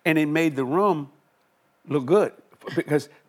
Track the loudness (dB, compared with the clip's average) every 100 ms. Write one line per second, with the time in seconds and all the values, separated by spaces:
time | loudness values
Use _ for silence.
0 | 0 0 2 0 0 -2 -2 0 0 0
1 | -6 _ _ _ _ _ _ _ -4 -4
2 | 2 2 0 -6 _ _ -8 -6 -2 -2
3 | -4 -20